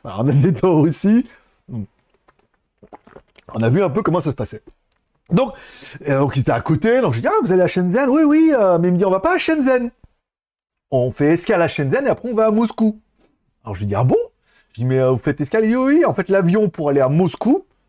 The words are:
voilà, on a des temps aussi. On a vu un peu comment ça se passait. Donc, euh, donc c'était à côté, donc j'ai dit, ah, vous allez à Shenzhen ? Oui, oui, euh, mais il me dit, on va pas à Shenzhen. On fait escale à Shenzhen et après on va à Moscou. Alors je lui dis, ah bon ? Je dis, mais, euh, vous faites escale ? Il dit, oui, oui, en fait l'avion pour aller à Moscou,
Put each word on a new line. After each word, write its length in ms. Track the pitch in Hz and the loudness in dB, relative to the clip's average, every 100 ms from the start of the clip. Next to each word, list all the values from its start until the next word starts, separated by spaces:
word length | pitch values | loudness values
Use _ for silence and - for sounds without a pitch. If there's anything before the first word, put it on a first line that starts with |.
voilà, 160 | - 98 | -14 -4
on 80 | 135 | 0
a 40 | |
des 200 | 139 175 | 2 2
temps 200 | 151 185 | 2 2
aussi. 520 | 160 170 - 196 233 - - _ _ - 117 98 _ _ _ _ _ _ _ _ _ - - _ - _ _ - | 2 2 0 0 0 0 -12 _ _ -14 -12 -12 _ _ _ _ _ _ _ _ _ -20 -20 _ -20 _ _ -12
On 80 | 110 | -4
a 80 | 113 | 0
vu 120 | 156 | 2
un 80 | 185 | 0
peu 120 | 160 | 0
comment 180 | 190 170 | -2 -2
ça 100 | 151 | -2
se 60 | 135 | -6
passait. 260 | 110 107 - _ _ _ _ _ _ | -10 -12 -20 _ _ _ _ _ _
Donc, 220 | 170 254 - - - - - - | -2 -2 -6 -20 -20 -20 -12 -4
euh, 100 | 135 | -2
donc 160 | 139 | 0
c'était 180 | 135 139 | 0 -2
à 80 | 120 | -2
côté, 400 | - 160 220 247 | -2 -2 2 2
donc 140 | 202 | 0
j'ai 60 | 117 | -2
dit, 80 | 262 | -2
ah, 120 | 427 | 0
vous 100 | 214 | 0
allez 100 | 185 | 2
à 60 | 175 | 2
Shenzhen ? 400 | 185 180 220 277 | 0 -2 0 0
Oui, 140 | 294 | 2
oui, 280 | 302 302 320 | 4 4 4
euh, 260 | 262 190 170 | 4 4 2
mais 100 | 175 | 2
il 60 | |
me 40 | 175 | 2
dit, 60 | |
on 60 | 196 | 2
va 100 | 190 | 0
pas 160 | 320 359 | 0 0
à 20 | |
Shenzhen. 520 | - 311 262 254 240 - - _ _ _ _ _ _ _ _ | 0 0 0 0 -2 -10 -20 _ _ _ _ _ _ _ _
On 220 | 135 123 | -2 -2
fait 220 | - 143 | 0 0
escale 280 | 170 - 185 | 0 0 0
à 60 | 170 | 0
Shenzhen 380 | - 135 240 277 | -2 -2 -2 -2
et 40 | |
après 180 | - 247 | -4 -4
on 60 | |
va 120 | 220 220 | 0 0
à 40 | |
Moscou. 500 | 214 226 - 220 214 _ _ _ _ _ _ | 2 -2 0 -2 -2 _ _ _ _ _ _
Alors 120 | 110 92 | -12 -8
je 40 | |
lui 60 | 101 | -4
dis, 80 | |
ah 80 | 98 | -2
bon ? 140 | 127 453 466 _ _ _ _ | 0 0 -2 _ _ _ _
Je 80 | - | -8
dis, 40 | |
mais, 140 | 127 131 | -2 0
euh, 120 | 127 | 2
vous 80 | 127 | 0
faites 220 | 151 143 | -2 -4
escale ? 240 | 143 220 | -4 -2
Il 40 | 220 | 0
dit, 80 | 247 | 0
oui, 220 | 262 311 | 2 2
oui, 60 | |
en 100 | 269 | 2
fait 140 | - 185 | -2 -2
l'avion 400 | 196 175 214 208 | 0 2 0 0
pour 200 | - 147 | -2 -2
aller 120 | 139 | 0
à 80 | 131 | 2
Moscou, 560 | 156 185 - 220 381 - _ | 2 0 -2 -2 -2 -2 _